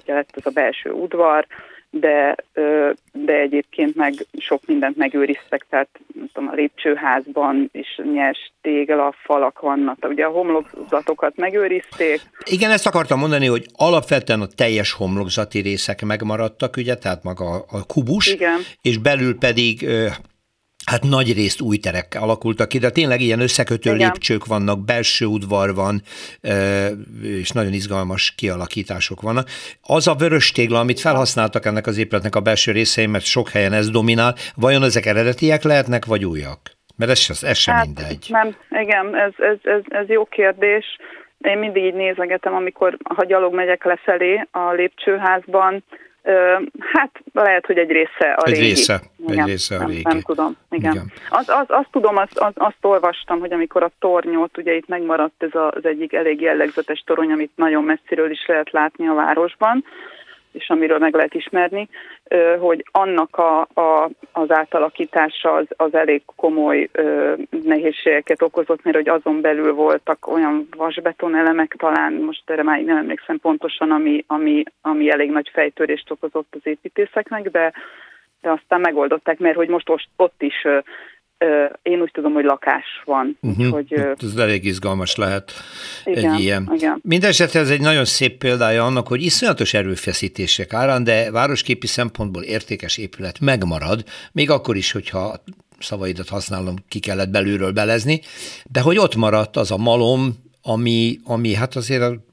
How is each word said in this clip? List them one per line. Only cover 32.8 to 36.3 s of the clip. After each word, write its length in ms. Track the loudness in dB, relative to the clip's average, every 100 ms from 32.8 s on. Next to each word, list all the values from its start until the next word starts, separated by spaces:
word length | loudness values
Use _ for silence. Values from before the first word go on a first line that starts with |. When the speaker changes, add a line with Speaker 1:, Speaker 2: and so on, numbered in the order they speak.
| 2 2 0
Speaker 2:
mert 140 | 0 0
sok 240 | -2 0
helyen 240 | 0 2
ez 160 | 2 2
dominál, 460 | 2 2 4 2 0 -8 0
vajon 280 | 2 4
ezek 220 | 4 2 2
eredetiek 580 | 2 2 2 2 2
lehetnek, 420 | 4 2 2 -2 0
vagy 200 | -2
újak? 340 | -2